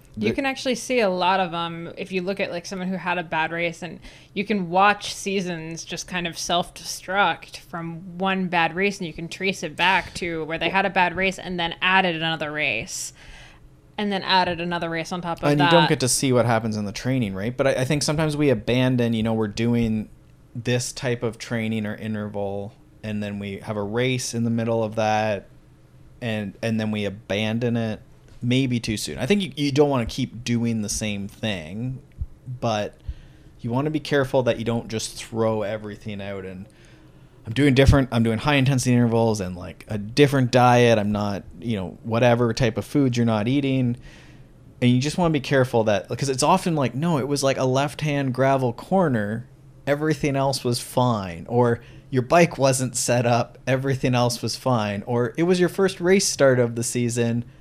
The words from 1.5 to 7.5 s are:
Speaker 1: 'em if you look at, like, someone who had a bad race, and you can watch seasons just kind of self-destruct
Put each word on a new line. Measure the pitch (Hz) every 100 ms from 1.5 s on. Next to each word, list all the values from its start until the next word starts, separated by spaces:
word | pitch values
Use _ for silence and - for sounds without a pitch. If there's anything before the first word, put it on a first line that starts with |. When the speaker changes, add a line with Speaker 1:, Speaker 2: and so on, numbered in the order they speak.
Speaker 1:
'em | 170 170 165 170 -
if | 180
you | 185
look | 180 196
at, | -
like, | 175 -
someone | 190 180
who | 185
had | 175 180
a |
bad | 165 160 160
race, | 170 170 160
and | 165 - - - -
you | -
can | 208 208 170
watch | 185 202 202 -
seasons | - 202 196 180 165 160 160
just | - 165 -
kind | 180 170
of | -
self-destruct | - 175 175 - - - - 196 180 - -